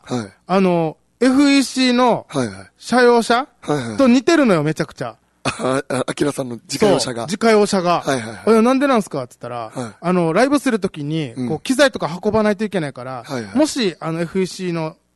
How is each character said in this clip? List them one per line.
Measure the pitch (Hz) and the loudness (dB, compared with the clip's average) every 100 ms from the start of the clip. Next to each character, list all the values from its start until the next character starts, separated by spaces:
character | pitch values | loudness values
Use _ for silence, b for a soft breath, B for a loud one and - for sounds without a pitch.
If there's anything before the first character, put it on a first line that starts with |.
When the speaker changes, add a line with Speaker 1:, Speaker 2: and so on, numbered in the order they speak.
| - | -6
Speaker 1:
は | 123 | -6
い。 | 101 - - | -6 -10 -2
Speaker 2:
あ | 190 | 2
の、 | 185 175 160 - _ - | 2 2 0 -6 _ -2
エ | 254 | 2
フ | 262 285 | 4 4
イ | 277 | 4
ー | |
シ | 240 254 254 | 2 0 2
ー | |
の | 247 247 165 - | 4 2 2 -2
Speaker 1:
は | 143 | -4
い | 117 | -4
は | |
い。 | 95 92 _ | -6 -18 _
Speaker 2:
車 | - 240 | -2 4
用 | 240 240 | 6 4
車 | 226 233 - _ | 4 0 -2 _
Speaker 1:
は | - | -4
い | 151 - | -4 -2
は | 208 | 2
い。 | |
Speaker 2:
と | 262 | 4
似 | 254 | 4
て | - 330 | 4 4
る | 254 | 4
の | |
よ、 | 170 | 2
め | 147 | 0
ち | 156 | -2
ゃ | 156 | -6
く | |
ち | - | -8
ゃ。 | 123 104 _ _ - | -12 -12 _ _ -8
Speaker 1:
あ、 | - 131 131 - | -4 -2 -2 -2
あ、 | 127 - | -4 -4
ア | |
キ | 143 147 | -2 -2
ラ | |
さ | 139 | -4
ん | 127 | -8
の | 117 - | -10 -10
自 | - | 0
家 | 208 | 2
用 | 160 | 2
車 | - | 0
が。 | 117 | -6
Speaker 2:
そ | |
う、 | 117 | -6
自 | 196 | -2
家 | 226 | 2
用 | 214 202 | 4 4
車 | 196 | 2
が。 | 175 165 | 0 0
Speaker 1:
は | 127 131 | 0 -2
い | |
は | 110 | -4
い | 107 | -4
は | - 226 | 2 4
い。 | |
Speaker 2:
「あ、 | |
な | 233 | 4
ん | 262 | 2
で | 277 | 2
な | 240 | 0
ん | |
す | - | 0
か？」 | 151 123 | -6 -10
っ | |
つ | - | -12
っ | |
た | 120 | -12
ら、 | 120 110 | -10 -10
Speaker 1:
は | - 117 | -8 -10
い。 | - | -8
Speaker 2:
あ | 170 | -2
の、 | 185 165 | 0 2
ラ | 165 | 2
イ | 262 | 2
ブ | 294 | 0
す | 269 | 0
る | 226 | -2
時 | 185 156 | -4 -6
に、 | 143 160 139 | -6 -6 -6
Speaker 1:
う | 113 127 | -6 -6
ん。 | |
Speaker 2:
こ | 151 | -4
う、 | |
機 | - 254 | -2 2
材 | 277 | 2
と | - | 0
か | 151 175 | -6 -4
運 | 214 | -2
ば | 214 | 0
な | 214 | 0
い | 196 | 0
と | 214 | -4
い | |
け | 196 | -4
な | 143 | -6
い | |
か | 123 | -8
ら、 | 123 127 113 | -12 -12 -8
Speaker 1:
は | 131 | -8
い | 104 | -4
は | |
い。 | 220 | 0
Speaker 2:
も | 302 | 0
し、 | 285 202 147 | 0 -4 -4
あ | 156 | -6
の、 | 165 | -6
エ | 165 | -4
フ | 190 | -4
イ | |
ー | 180 | -4
シ | - 185 | -4 -6
ー | |
の | 170 156 - _ | -4 -6 -10 _